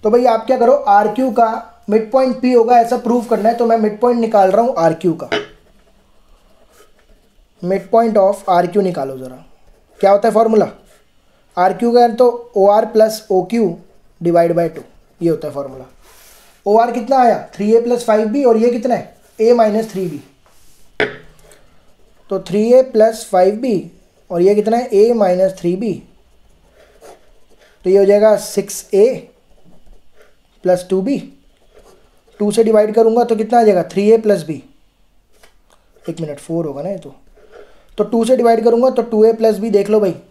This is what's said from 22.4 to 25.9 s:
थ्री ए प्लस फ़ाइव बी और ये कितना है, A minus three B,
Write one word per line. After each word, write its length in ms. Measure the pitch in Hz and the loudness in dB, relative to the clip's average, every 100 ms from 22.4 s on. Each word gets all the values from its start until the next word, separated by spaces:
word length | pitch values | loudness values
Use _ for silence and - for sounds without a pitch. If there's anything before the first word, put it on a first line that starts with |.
थ्री 300 | - 196 220 | -4 -2 4
ए 80 | 247 | 4
प्लस 400 | 262 220 220 226 - | 4 2 2 0 -4
फ़ाइव 300 | 185 185 214 | 0 2 0
बी 340 | 254 190 - _ _ _ _ | -2 -4 -6 _ _ _ _
और 100 | 175 | 0
ये 140 | 185 208 | 2 2
कितना 220 | 202 233 | 0 -2
है, 120 | 247 | 0
A 240 | 196 220 233 | 2 2 2
minus 420 | 196 180 190 185 | 0 2 -2 -2
three 160 | 175 185 | -6 -4
B, 180 | 226 | -6